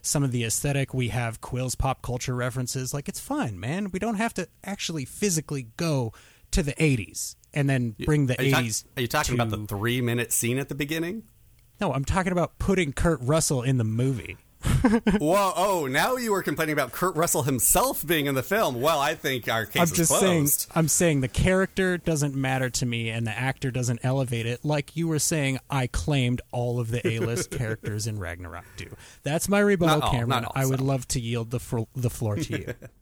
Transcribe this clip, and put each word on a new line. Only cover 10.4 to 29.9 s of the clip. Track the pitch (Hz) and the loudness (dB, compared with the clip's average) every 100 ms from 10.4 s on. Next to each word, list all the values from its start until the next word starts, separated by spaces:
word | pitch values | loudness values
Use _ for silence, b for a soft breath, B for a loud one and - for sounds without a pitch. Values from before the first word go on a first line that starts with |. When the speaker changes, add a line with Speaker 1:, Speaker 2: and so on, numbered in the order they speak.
| 117 127 | 0 0
Speaker 2:
at | 135 | -2
the | 143 | -4
beginning? | 147 160 170 220 - _ - - _ _ | -4 -2 -4 -6 -12 _ -20 -20 _ _
Speaker 1:
No, | 196 | -2
I'm | 135 139 | 0 0
talking | 190 185 | 0 2
about | 180 156 - | 0 -2 -2
putting | - 190 156 | 0 2 2
Kurt | - 170 151 | 2 2 2
Russell | 123 160 - 135 | 2 2 2 0
in | 123 131 | 2 2
the | 110 | 2
movie. | 110 131 123 - - _ _ | 2 0 -2 -6 -14 _ _
<laughs> | - - 254 220 220 190 | 0 4 4 4 4 2
Speaker 2:
Whoa, | 151 196 196 160 | 4 4 4 2
oh, | 196 185 139 | 2 2 2
now | 139 196 254 | 2 2 0
you | 233 | 0
were | 196 | 0
complaining | 175 151 156 | 0 0 0
about | 151 127 | 0 -2
Kurt | - 180 185 | 0 -2 0
Russell | 165 165 | 0 2
himself | 139 131 - 180 196 - 143 | 2 2 4 4 2 0 0
being | 165 143 | 0 2
in | 135 | 0
the | |
film. | - 202 175 123 | 0 0 2 2
Well, | 139 156 | 2 2
I | 143 | 2
think | 165 151 127 120 | 0 -2 -2 -2
our | 113 107 | -2 0
case | - | 0
Speaker 1:
I'm | |
Speaker 2:
is | 170 | 2
Speaker 1:
just | 160 160 | 2 2
Speaker 2:
closed. | 170 196 170 143 - | 4 4 2 2 0
Speaker 1:
saying, | - | 0
I'm | - 160 | 0 2
saying | - 175 143 | 4 4 2
the | 131 | 0
character | - 185 185 190 - 185 180 | 0 2 4 2 0 0 0
doesn't | 165 160 143 | 0 0 0
matter | 135 131 131 131 | 0 0 0 0
to | - 123 | -2 -2
me | 117 113 | -2 -2
and | 113 113 | -2 -4
the | 104 | -2
actor | 131 - 135 | -4 -2 -4
doesn't | 127 123 120 | -2 -2 0
elevate | 127 135 123 120 113 | 0 0 0 -2 -4
it | 120 | -4
like | 147 151 - 160 | -2 -2 -2 -4
you | 165 | -2
were | 156 | 0
saying | - 160 135 131 - | 0 0 0 -2 -4
I | 139 123 | -2 -2
claimed | - - 143 123 123 - | -2 0 0 2 -2 -4
all | 123 120 123 | -4 -2 -2
of | 113 | -2
the | 117 - | -2 -2
A-list | 113 113 120 - | -2 -2 -2 -4
<laughs> | - | -4
characters | 113 110 - 107 110 | -4 -4 -4 -4 -4
in | 104 | -6
Ragnarok | 87 87 90 85 - - | -6 -8 -10 -12 -16 -16
do. | 92 - B B | -14 -16 B B
That's | 143 160 - | -4 -2 2
my | 202 | 4
rebuttal, | 202 196 165 | 4 4 4